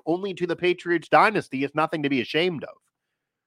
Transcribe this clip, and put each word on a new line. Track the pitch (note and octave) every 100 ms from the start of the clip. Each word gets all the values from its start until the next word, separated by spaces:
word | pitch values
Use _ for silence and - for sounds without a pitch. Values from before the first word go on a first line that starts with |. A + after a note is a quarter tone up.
| -
only | F3 G3
to | E3 E3+
the | E3
Patriots | F3+ F3+ F3 E3+ -
dynasty. | D3+ G3 G3+ - C3
It's | C#3 D3+
nothing | D#3 E3
to | C#3+
be | C#3
ashamed | A2 D3+ F3+ D#3
of. | - - _ _ _ _ _ _